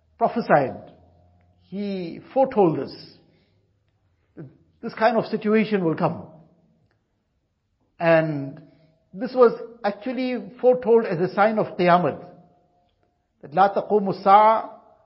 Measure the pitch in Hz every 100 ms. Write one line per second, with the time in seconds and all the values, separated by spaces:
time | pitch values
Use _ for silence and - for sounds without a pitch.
0 | _ - 233 240 - 156 123 98 - _
1 | _ _ _ _ _ _ _ 190 202 190
2 | 170 - - 269 269 214 175 139 127 -
3 | - _ _ _ _ _ _ _ _ _
4 | _ _ _ - 120 _ _ _ 233 -
5 | 226 226 - 214 208 220 214 208 165 156
6 | 170 - - - _ _ _ _ _ _
7 | _ _ _ _ _ _ _ _ _ -
8 | 170 160 160 143 139 - - _ _ _
9 | _ 185 233 254 233 233 - - 208 208
10 | 254 247 254 247 196 - 247 254 208 233
11 | 208 170 180 202 214 214 - - 180 175
12 | 151 - - - _ _ _ _ _ _
13 | _ _ _ _ - 160 196 202 - 208
14 | 196 - 196 208 214 220 - - _ _